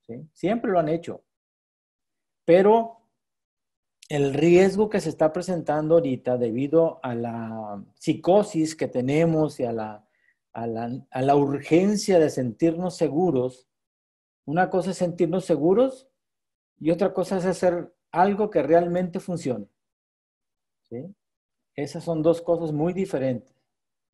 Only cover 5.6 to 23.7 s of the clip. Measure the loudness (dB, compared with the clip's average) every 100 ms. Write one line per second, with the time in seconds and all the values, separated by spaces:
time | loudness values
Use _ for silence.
5.6 | -2 -2 4 4 4 -2 -2 -2 -2 -2
6.6 | 2 2 2 0 -8 -6 -6 -8 -10 -10
7.6 | -10 -12 -16 _ -4 -2 2 2 2 -2
8.6 | -4 -4 -6 -4 0 2 2 2 0 -2
9.6 | -6 -4 -8 -14 _ _ _ _ _ -10
10.6 | -8 -8 -8 -10 -10 -4 2 2 2 -2
11.6 | 2 2 4 0 2 4 4 0 -6 0
12.6 | 0 0 -6 -2 -2 0 0 0 -2 -6
13.6 | _ _ _ _ _ _ _ _ -4 -2
14.6 | 0 0 -4 -4 -4 -2 -2 -2 -2 0
15.6 | 2 2 2 -2 _ _ _ _ _ _
16.6 | _ _ -2 0 0 -2 -4 -2 -2 0
17.6 | 0 0 -6 _ _ 0 0 2 0 2
18.6 | 4 4 4 0 -2 -6 -6 -6 -4 -4
19.6 | -8 _ _ _ _ _ _ _ _ _
20.6 | _ _ _ -14 -14 -20 _ _ _ _
21.6 | _ -10 -10 -8 -6 0 2 0 0 -2
22.6 | -2 -2 -2 -2 -4 -2 -2 -4 -8 _
23.6 | _